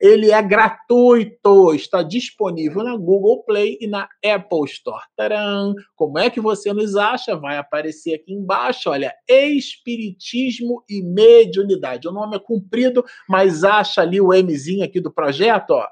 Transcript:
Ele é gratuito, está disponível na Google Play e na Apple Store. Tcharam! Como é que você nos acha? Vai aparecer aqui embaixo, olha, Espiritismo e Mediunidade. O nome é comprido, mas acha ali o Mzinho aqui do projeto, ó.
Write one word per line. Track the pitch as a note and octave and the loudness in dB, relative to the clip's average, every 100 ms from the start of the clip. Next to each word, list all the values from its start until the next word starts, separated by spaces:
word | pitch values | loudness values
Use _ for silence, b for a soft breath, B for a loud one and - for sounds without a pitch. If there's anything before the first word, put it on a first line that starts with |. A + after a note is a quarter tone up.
Ele | G3 A3 G#3+ | 6 6 6
é | G#3+ | 2
gratuito, | G3+ G#3 A3 - - A#3+ B3 A#3+ G#3 - G3+ G3 F3+ | 2 2 2 0 0 4 6 4 2 0 6 6 6
está | D3 - F#3 | 2 -2 -4
disponível | D#3 A#3 - - G3 E3 D#3 F3+ | -2 -6 -8 -8 -6 -4 -6 -6
na | A#3+ A#3 | -6 -6
Google | F3 G3 G3+ B3+ | 0 2 2 0
Play | - G#3 G#3+ B3 | -2 -2 -2 -4
e | A3 | -8
na | G3+ - - | -8 -10 -6
Apple | G#3 G3+ G3 E3+ | -2 -2 -2 -6
Store. | C#3 - - A2+ - - | -6 -8 -12 -12 -14 -8
Tcharam! | G#3+ G#3+ G#3 G3+ G3+ G3+ B | -6 -4 -4 -4 -6 -8 B
Como | - D3 D3 | -8 -6 -2
é | A#3 | -4
que | - | -2
você | G#3+ G#3 G#3 | -4 -4 -6
nos | G#3 G#3 G3 | -4 -4 -2
acha? | G#3 B3 - E3+ | -2 -4 -8 -8
Vai | C#3+ C#3+ | -6 -8
aparecer | C#3+ D3+ D#3 D#3 E3 | -6 -8 -8 -10 -8
aqui | D#3 F#3 | -8 -10
embaixo, | G3+ F#3 G#3 B3+ B3+ F3+ | -10 -6 -4 -4 -6 -6
olha, | C#3 C3 - - | -4 -6 -8 2
Espiritismo | C4 C#4+ C#4+ - - A#3+ A#3 G#3+ F#3 - A#3+ C4 A#3 A#3+ A#3+ - | 2 4 -2 -6 -14 -10 -10 -10 -12 -10 -6 -6 -6 -8 -8 -8
e | G3+ | -10
Mediunidade. | F3 F#3 A3+ A#3 G#3 F#3 G3+ F#3 C3 B2+ D#3+ | -4 4 8 8 6 0 -2 -2 -4 -8 -10
O | |
nome | G3 G#3+ G3+ | -10 -8 -10
é | |
comprido, | - A3 F#3+ A#3 B3+ B3 - B B | -6 -8 -4 -2 0 0 -4 B B
mas | F#3+ G3 D#3 | 2 2 2
acha | G3 G#3+ - - | 2 2 0 0
ali | E3+ F#3+ | 0 2
o | F#3+ | 4
Mzinho | F#3+ F#3 C#3+ C#3+ G3 | 4 2 -4 -6 -6
aqui | E3+ F3+ | -4 -6
do | D3+ | -6
projeto, | - D3 C#3 A3 G#3 - | -4 -4 0 0 0 0
ó. | B2+ G#2+ | -2 -2